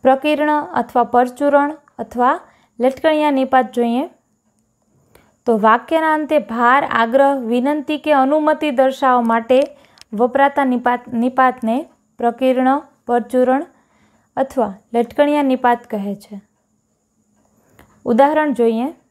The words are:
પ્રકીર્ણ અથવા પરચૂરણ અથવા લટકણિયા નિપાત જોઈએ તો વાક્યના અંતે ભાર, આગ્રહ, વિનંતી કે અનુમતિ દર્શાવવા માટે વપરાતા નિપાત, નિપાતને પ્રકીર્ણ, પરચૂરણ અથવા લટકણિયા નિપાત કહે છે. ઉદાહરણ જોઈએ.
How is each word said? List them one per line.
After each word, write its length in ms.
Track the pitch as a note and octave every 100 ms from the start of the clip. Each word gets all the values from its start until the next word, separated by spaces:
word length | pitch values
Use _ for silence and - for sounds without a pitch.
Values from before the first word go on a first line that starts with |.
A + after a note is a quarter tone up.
પ્રકીર્ણ 640 | B3+ C4+ D4+ D4 D4+ D4+ E4+
અથવા 300 | C#4+ A#3+ B3
પરચૂરણ 720 | A#3+ A#3+ B3 B3 C#4+ C#4+ C#4+ D4+ _ -
અથવા 420 | A3+ A#3 B3 E4+ - _ _ _
લટકણિયા 520 | B3 C4 D#4+ D4+ D4+
નિપાત 400 | C4+ C4 C4 B3+
જોઈએ 380 | B3 A#3 A#3 E4+ _ _ _ _ _ _ _ _ _ _ _ _ _ -
તો 120 | A3+
વાક્યના 560 | G#3+ A#3 A#3+ D#4+ D#4+
અંતે 260 | D#4 D4+ D4+
ભાર, 460 | - A#3 A#3+ C4+ -
આગ્રહ, 500 | A#3 A#3 C4 C#4 C#4
વિનંતી 640 | A3+ B3 B3+ D4+ C#4 D4+
કે 140 | D4+
અનુમતિ 600 | C#4+ C4 D4+ D4+ D#4 D4+
દર્શાવવા 500 | B3+ C4+ C4 C4+ B3
માટે 560 | A#3 A3+ A3+ B3+ C#4+ - _ _ _
વપરાતા 520 | G#3 A#3+ C4 C#4 F#4 C4+
નિપાત, 420 | B3 B3 B3 A#3+
નિપાતને 760 | A#3 A#3+ B3 B3+ B3+ A3 A#3+ E4 _ _ _
પ્રકીર્ણ, 640 | A#3+ A#3 C4 B3+ B3+ C#4 - _ -
પરચૂરણ 580 | A#3+ A#3+ B3+ B3+ C4 E4+ _ _ _ _ _ _ -
અથવા 360 | C4+ C4+ G#3+ G3 _
લટકણિયા 500 | A#3 A#3+ - D4 D4
નિપાત 400 | C#4 B3+ B3+ A#3+
કહે 320 | - G#3+ G3+ G3+
છે. 260 | - G3+ _ _ _ _ _ _ _ _ _ _ _ _ _ _ _ _ -
ઉદાહરણ 480 | A3+ C#4 D#4 D4+
જોઈએ. 400 | A#3+ A#3 A3+ C4 E4 _